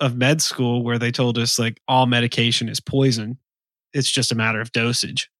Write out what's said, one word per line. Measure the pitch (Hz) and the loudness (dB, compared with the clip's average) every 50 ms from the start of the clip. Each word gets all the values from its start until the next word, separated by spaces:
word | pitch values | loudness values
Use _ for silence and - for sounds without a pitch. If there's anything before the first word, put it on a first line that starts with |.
of | 147 131 120 | -2 -2 0
med | 123 127 135 156 160 | 2 2 2 2 2
school | - - - - 127 120 120 123 120 | 0 -2 -2 -2 0 0 0 0 0
where | 120 120 117 | 0 -2 0
they | 120 120 120 | 0 -2 0
told | - 131 120 117 | 0 0 0 0
us, | 120 120 117 - - | 0 0 0 0 0
like, | 117 113 113 - _ | -2 -2 -4 -6 _
all | - 135 127 131 | 0 4 4 4
medication | 127 123 120 120 117 - - 117 117 113 - 117 113 | 4 4 2 2 0 0 0 0 2 2 0 -2 -4
is | - - | -6 -8
poison. | - - - 135 139 135 120 113 107 107 127 135 _ _ _ _ _ _ _ _ _ _ - | -8 -2 0 2 4 4 2 0 -4 -6 -8 -10 _ _ _ _ _ _ _ _ _ _ -4
It's | 143 127 - | -4 -2 -2
just | - - 127 - 127 | 0 -2 -2 0 0
a | |
matter | 113 110 113 110 107 113 | 0 0 0 0 -2 -4
of | 117 - | -4 -2
dosage. | 120 117 120 120 - - - - - - - _ | 0 0 0 0 -2 -4 -4 -4 -6 -8 -8 _